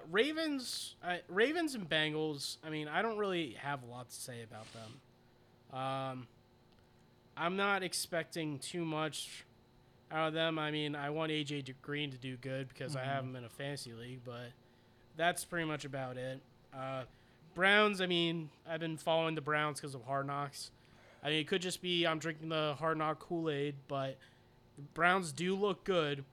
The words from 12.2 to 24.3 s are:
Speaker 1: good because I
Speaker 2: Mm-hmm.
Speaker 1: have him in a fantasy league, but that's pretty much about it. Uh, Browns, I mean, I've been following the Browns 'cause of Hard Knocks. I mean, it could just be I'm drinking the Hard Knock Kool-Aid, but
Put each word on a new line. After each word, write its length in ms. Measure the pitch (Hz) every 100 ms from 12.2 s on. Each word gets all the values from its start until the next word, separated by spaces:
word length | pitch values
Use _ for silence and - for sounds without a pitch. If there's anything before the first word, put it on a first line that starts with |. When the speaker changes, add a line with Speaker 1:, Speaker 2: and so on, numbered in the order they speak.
| 131 127
Speaker 1:
good 300 | 135 135 131
because 280 | - 131 135
I 40 |
Speaker 2:
Mm-hmm. 60 | 131
Speaker 1:
have 160 | 139 131
him 120 | 127
in 80 | 117
a 40 |
fantasy 440 | - 139 139 123 113
league, 260 | 123 127 123
but 260 | 120 120 - - - - - - -
that's 280 | 170 175 -
pretty 200 | 175 160
much 180 | 151 143
about 320 | 135 131 127
it. 240 | 131 135 - - - 135
Uh, 280 | 131 131 120 - - - - -
Browns, 460 | 190 208 214 196
I 60 | 185
mean, 420 | 175 170 170 151 - -
I've 120 | 160
been 160 | 165 156
following 380 | - 160 160 156
the 60 |
Browns 380 | 139 151 151 139
'cause 140 | 147 135
of 100 | 117
Hard 220 | 139 139
Knocks. 440 | 143 143 - - - - - - -
I 60 | 143
mean, 100 | 156
it 80 | 147
could 160 | 190
just 200 | 180 -
be 240 | 180 175 170
I'm 120 | 160
drinking 300 | 160 156 160
the 260 | 160 151 135
Hard 180 | 160 156
Knock 200 | 156 151
Kool-Aid, 540 | - 170 160 143 143 139 -
but 280 | 139 135 135 -